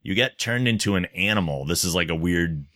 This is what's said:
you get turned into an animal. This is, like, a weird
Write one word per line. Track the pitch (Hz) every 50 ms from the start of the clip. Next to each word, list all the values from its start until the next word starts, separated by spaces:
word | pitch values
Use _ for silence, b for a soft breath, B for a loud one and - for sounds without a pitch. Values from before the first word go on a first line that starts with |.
you | _ - 95
get | 107 127 131 - -
turned | - 117 117 123 127
into | 120 113 101 - 104 101
an | 92 90
animal. | - - - 95 104 107 104 90 80 71 67 69
This | 76 85 82 -
is, | 92 82
like, | 90 87 80
a | 82
weird | 80 82 90 87 87 87 85 82 76 71 - _